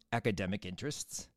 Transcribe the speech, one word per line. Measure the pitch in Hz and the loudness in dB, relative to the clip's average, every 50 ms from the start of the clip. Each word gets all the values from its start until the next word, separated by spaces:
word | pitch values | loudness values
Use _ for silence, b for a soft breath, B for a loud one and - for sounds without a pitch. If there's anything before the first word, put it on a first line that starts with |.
| _ _ - | _ _ 0
academic | 117 - 123 104 92 98 92 98 104 - 92 | 2 4 4 4 4 2 2 0 0 -2 -6
interests, | 90 85 - 143 147 - - - - - - - _ | -6 -4 -4 -4 -4 -4 -6 -8 -8 -10 -10 -12 _